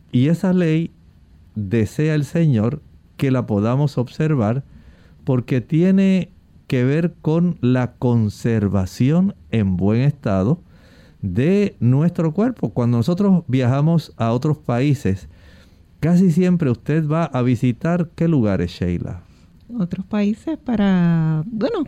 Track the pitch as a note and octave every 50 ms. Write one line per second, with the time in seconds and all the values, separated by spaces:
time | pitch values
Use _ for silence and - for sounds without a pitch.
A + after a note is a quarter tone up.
0 | - - - B2 B2+ D3 E3+ E3 - F#3+ F#3 F#3 F3+ D#3+ D#3 D#3+ E3 - - _
1 | - - _ - - _ - - - - _ G#2+ G#2 F#2+ G2 A#2 G#2+ G2+ - -
2 | D3+ D#3 D#3 D3+ C#3+ B2+ - E3+ E3+ D#3 C3+ A2 G#2 A#2 C3+ D3+ - - - -
3 | _ - _ _ - C3+ C3 B2+ A2+ A2+ A2 G2+ G2+ A2+ B2 C3+ D3 C#3+ - -
4 | B2 B2 - - D#3 D#3 D#3 C3+ A2 G#2 A#2 C3+ - - - - - - - -
5 | - - - - - - C3 B2+ A2+ - C#3 B2+ A2 - - D#3 E3+ F#3+ F#3+ F#3+
6 | G3 F#3+ F#3+ F#3 E3+ - - - _ _ _ - _ _ - B2+ B2 C3 C#3 D#3+
7 | E3+ E3+ - - - D#3 D#3 E3 E3+ F3+ E3+ - - B2 B2+ B2+ B2+ A#2+ - -
8 | - B2+ A#2+ A#2 A2 G#2 G2 - - A#2+ A2+ A2 G2+ G2 F#2+ G2+ F#2 F#2 - -
9 | B2 C3 D3+ F3 F#3 G3+ - - - - - A2+ G#2 F#2+ F#2 F2 F#2 G2 G#2+ A#2
10 | C3 C#3+ D3 - - B2 G2 F#2+ F#2 G#2+ D#3+ F3 - - - - - - - -
11 | - - - _ - G2+ F2 G2+ B2+ D#3+ F#3+ G3+ G#3 G3 - - A2+ A#2+ B2+ C3+
12 | D#3 F3 F3 - E3+ D#3+ D3+ G3 G#3+ B3+ B3 - - C3 - - A#2+ A#2 A#2+ A#2
13 | A2+ E3+ F3 F3 G3+ G3+ F#3+ F3 D#3 - A#2+ C3 B2+ A#2 B2+ C#3 C#3+ D#3+ E3+ E3
14 | - - - - A#2 A2+ A#2 B2+ C3 D#3 D3+ D3+ - - B2 A#2+ C3 D3 C#3+ -
15 | - F#2+ F#2+ F#2+ - - - - - - - - - - - - - _ - _
16 | - D#3 F3 F3 G3 F#3+ D3+ E3+ F#3 F3+ F3+ F3 F3 C3+ A#2 - - - D3 D#3+
17 | D#3+ D3 D3+ E3 E3+ D#3 - B2+ B2 B2+ B2+ A2+ - B2+ A#2 - - D#3+ E3+ F3
18 | E3+ E3 - - E3 E3+ E3 C#3+ A2+ G#2+ F#2+ F#2 F2+ F2 - - F#2+ F2 F2 F2
19 | - F#2 F2+ F2 - - - - - - - - - - A#3+ B3 F#3 E3+ - F#3+
20 | F#3 - - G#3 G#3 G3+ G#3+ - - - D#4+ D4 - - A#3+ G#3+ G3+ G3 F#3+ F3+
21 | F3 E3+ E3 E3 D#3+ D#3 D#3+ D#3 D#3 G#3+ B3 - G#3 D4+ A#4 G4+ D4